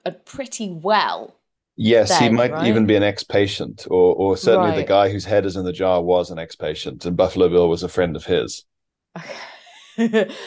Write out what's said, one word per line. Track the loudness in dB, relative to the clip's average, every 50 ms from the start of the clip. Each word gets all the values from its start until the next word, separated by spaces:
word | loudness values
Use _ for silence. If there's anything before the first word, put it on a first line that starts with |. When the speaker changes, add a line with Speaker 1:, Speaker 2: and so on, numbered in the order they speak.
| _
Speaker 1:
uh, | -10 -10 _ _
pretty | -18 -14 -12 -12 -12 -10 -10 -10 -10
well? | -10 -8 -2 0 2 2 2 0 -4 -8 -10 -16 _ _ _ _ _ _ _ _ _
Speaker 2:
Yes, | -2 2 4 4 4 4 4 4 4
he | 4
Speaker 1:
then, | 4 4
Speaker 2:
might | 2 2 0
Speaker 1:
right? | 0 -2 0
Speaker 2:
even | 2 2 2 4
be | 4 4
an | 4
ex-patient, | 2 0 -2 -4 -10 -2 0 0 0 0 -2 -8 -10 -12 -12 -16 -6 -2
or, | 2 4 4 4 4
or | 2 2 0 0
certainly | 0 2 2 4 4 2 0
the | 0 -2
Speaker 1:
Right. | 0
Speaker 2:
guy | 2 2 2 4 2
whose | 0 -6 -4
head | 0 0 0 0
is | 0 -6
in | -6 -6
the | -6
jar | -4 -2 0 0 0 0 2
was | 2 0 0 0 -4
an | -8
ex-patient, | -12 -14 -14 -12 _ -8 -8 -8 -8 -10 -12 -14 -8 -8
and | -6 0
Buffalo | 0 0 0 2 0 2
Bill | 4 4 4 2 2
was | 0 -2
a | -6 -6
friend | -2 -2 -2 -2 -4
of | -10 -4
his. | -2 -2 -2 -2 -4 -10 -16 _ _ _ _ _ _ _ _ _ _ _
Speaker 1:
Okay. | -20 -16 -16 -16 -16 -16 -18 -20 -20 -20 -20 -20 -20 -20 -14 -4
<laughs> | -2 -2 0 2 0 0 0 -6 -16 -14